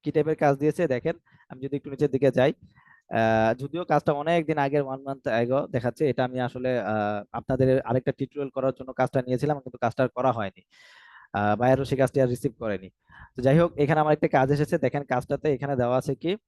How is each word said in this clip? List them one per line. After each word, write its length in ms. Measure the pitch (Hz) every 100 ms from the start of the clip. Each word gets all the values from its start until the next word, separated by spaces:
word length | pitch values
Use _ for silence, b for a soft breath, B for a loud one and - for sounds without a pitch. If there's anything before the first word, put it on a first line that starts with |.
কি 100 | 151
টাইপের 240 | 151 151 156
কাজ 220 | 151 139
দিয়েছে 300 | 151 151 165
দেখেন, 280 | 123 160 170 b b b
আমি 120 | 127
যদি 120 | 131 139
একটু 140 | 143
নিচের 200 | 135 147
দিকে 200 | 127 139
যাই, 220 | 127 127 - b b b b _
আহ, 440 | 110 113 113 113
যদিও 300 | 123 139 170
কাজটা 280 | 180 147 165
অনেক 340 | 143 151 170 151
দিন 120 | 156
আগের, 240 | 139 147
one 200 | 135 135
month 240 | 139 135 139 113
ago 240 | 120 135 -
দেখাচ্ছে। 420 | 123 120 - 156
এটা 140 | 123
আমি 160 | 127 127
আসলে, 400 | 123 123 127 123
আহ, 440 | 101 107 104 104 104
আপনাদের 480 | 117 - 131 131 131
আরেকটা 320 | 113 127 143
টিউটোরিয়াল 380 | - 135 147 139
করার 220 | 131 131 127
জন্য 140 | 131
কাজটা 300 | 131 127 135
নিয়েছিলাম, 340 | 123 127 143 139
কিন্তু 180 | 127 123
কাজটা 240 | 120 -
আর 60 | 127
করা 240 | - 131
হয়নি। 300 | 113 98 92 _ B B B B B B
আহ, 240 | 101 104 104
ভাইয়ারও 280 | 123 131
সেই 140 | 135 135
কাজটি 220 | 131 139
আর 80 | 127
রিসিভ 240 | 123 139 -
করেনি। 300 | 113 95 92 _ B B B -
তো 60 |
যাই 160 | 127 156
হোক, 120 | 170 107
এখানে 240 | 143 147
আমার 120 | 151
একটা 160 | 151 160
কাজ 220 | 139 135
এসেছে। 260 | 143 147 165
দেখেন 240 | 131 143
কাজটাতে 480 | 143 123 - 143 156
এখানে 240 | 127 139 135
দেওয়া 200 | 120 127
আছে 180 | -
কি 220 | 135 160 208